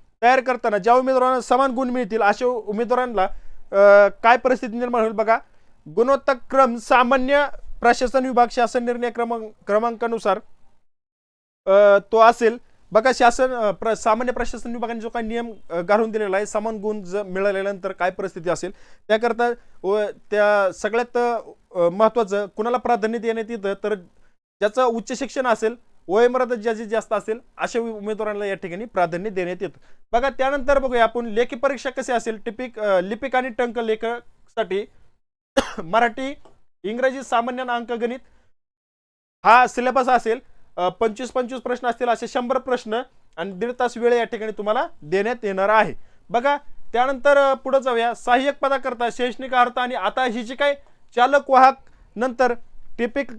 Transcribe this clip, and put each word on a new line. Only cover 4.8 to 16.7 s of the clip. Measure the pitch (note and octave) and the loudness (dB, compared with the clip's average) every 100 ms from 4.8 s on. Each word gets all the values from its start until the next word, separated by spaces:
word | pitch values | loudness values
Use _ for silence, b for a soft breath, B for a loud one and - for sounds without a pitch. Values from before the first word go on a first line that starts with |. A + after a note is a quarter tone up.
| B3 A#3+ | -2 0
होईल | A3 | 0
बघा, | A3 G#3+ A3+ - - - - D3+ E3 | 0 0 0 -2 -20 -20 -20 -6 -2
गुणवत्ता | B3 C#4 - | 0 0 0
क्रम | C4 - C4+ C4 A#3 | -4 0 2 2 0
सामान्य | - B3 A#3+ C4 B3+ C#4+ C#4 - - - | 2 4 4 2 2 2 0 -4 -10 0
प्रशासन | A#3 B3 B3 C4+ C4 | 2 2 0 -2 0
विभाग | A#3+ A#3+ | 2 2
शासन | B3+ A#3 B3+ A#3+ | 2 0 0 -2
निर्णय | A#3 A#3+ | -4 -4
क्रमांक, | A#3 A#3 A#3 G#3+ - - | -4 -4 -6 -10 -12 -2
क्रमांकानुसार, | G#3 A#3 A3 A#3 A#3 G#3 G3 - - - - _ _ _ _ _ _ _ _ F#3+ | 0 0 -2 -4 -2 0 -2 -4 -20 -20 -20 _ _ _ _ _ _ _ _ 2
अ, | G3 G#3 G3+ - | 6 8 6 4
तो | A3+ | 6
असेल. | A3+ A#3 A3+ A#3+ - _ _ | 6 6 2 0 -8 _ _
बघा, | G#3 B3+ A#3+ | 2 2 4
शासन, | A#3+ A#3+ B3+ | 4 4 0
अ, | B3 G#3 | 0 -2
प्र-, | F3 A3+ | -2 -2
सामान्य | G#3+ A#3 A3 B3+ | 0 0 0 -2
प्रशासन | B3 A3+ A3+ A#3+ | -4 -6 -6 -8
विभागाने | A#3 A3 A#3 | -8 -6 -8
जो | A3 | -8
काही | A#3+ A3 | -6 -6
नियम, | A#3 A#3 G3 - | -6 -8 -12 -8
अ, | E3+ | -6
घालून | F3 G#3 A3+ | 2 2 2
दिलेला | G#3+ G#3 F#3+ | -2 -2 -2
आहे, | G#3 | -2
समान | G#3+ G#3+ | -4 -6